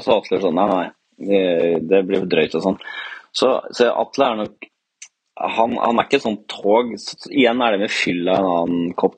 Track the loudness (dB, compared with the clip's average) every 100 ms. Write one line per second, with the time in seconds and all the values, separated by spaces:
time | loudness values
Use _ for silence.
0 | 2 0 2 -2 0 2 2 0 -4 _
1 | _ -12 0 2 2 2 2 0 2 0
2 | 2 -2 0 0 0 0 -2 -4 -8 -14
3 | -14 -16 -10 0 0 0 -4 0 2 2
4 | -2 0 0 0 -6 -8 -20 _ _ _
5 | -20 _ _ -8 -6 0 0 0 0 0
6 | 0 0 0 -6 -10 -6 2 2 2 -6
7 | -12 -16 -6 2 2 4 0 0 -2 -2
8 | -2 -2 0 2 2 0 0 -2 -2 0
9 | 0